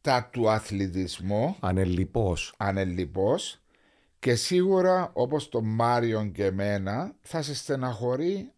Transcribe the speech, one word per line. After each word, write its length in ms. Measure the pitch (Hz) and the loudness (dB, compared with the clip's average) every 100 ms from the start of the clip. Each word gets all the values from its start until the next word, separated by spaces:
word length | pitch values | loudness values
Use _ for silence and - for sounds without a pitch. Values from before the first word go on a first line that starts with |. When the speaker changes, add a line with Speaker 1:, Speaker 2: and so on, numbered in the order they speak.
Speaker 1:
τα 280 | - 127 117 | 2 0 0
του 180 | 123 113 | 0 2
αθλητισμού. 1040 | 107 - 101 98 90 90 - 90 104 135 196 | 2 0 -2 -2 -2 -4 -6 -2 0 0 -2
Speaker 2:
Ανελιπώς. 920 | 95 92 92 90 92 120 104 85 - - | 0 2 2 2 0 0 0 0 -4 -4
Speaker 1:
Ανελιπώς. 1040 | 101 98 95 90 85 95 98 160 - - _ _ _ _ _ _ | -2 0 0 -2 -4 0 0 0 -4 -12 _ _ _ _ _ _
Και 160 | - | 0
σίγουρα, 760 | 120 - 180 185 190 185 185 175 | 0 2 2 4 4 4 4 0
όπως 360 | - 127 147 143 | -2 0 -2 -2
τον 160 | 120 | -2
Μάριον 680 | 110 110 117 120 120 110 104 | -2 2 2 4 2 0 -2
και 120 | 87 | 0
εμένα, 680 | 98 95 101 101 95 110 190 - | 0 0 0 -2 -2 -4 -6 -10
θα 220 | - 165 | -8 -6
σε 120 | 143 | -4
στεναχωρεί 1000 | 139 - 139 127 113 123 127 170 202 240 | -8 -4 -2 -2 -2 -2 0 0 -2 -6